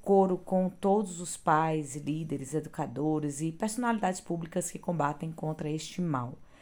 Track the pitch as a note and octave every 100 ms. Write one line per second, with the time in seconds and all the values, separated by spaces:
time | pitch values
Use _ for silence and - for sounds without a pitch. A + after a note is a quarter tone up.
0 | - G3 F#3+ F#3 - F#3 F#3 - G3+ G3+
1 | G3 F3 F3 - E3+ D#3 D#3+ D#3 C#3+ C#3+
2 | C#3+ D#3 D#3+ C#3+ C3+ D3+ D3+ - C#3 A#2+
3 | D3+ D3+ D3 C#3 D#3+ E3 A3 B3+ A#3+ A3+
4 | F#3 F#3 - E3 E3 F3+ - - - E3
5 | D3 D3 D#3+ D#3+ D#3 D#3 D#3 D#3 - -
6 | E3+ C3+ B2 - - -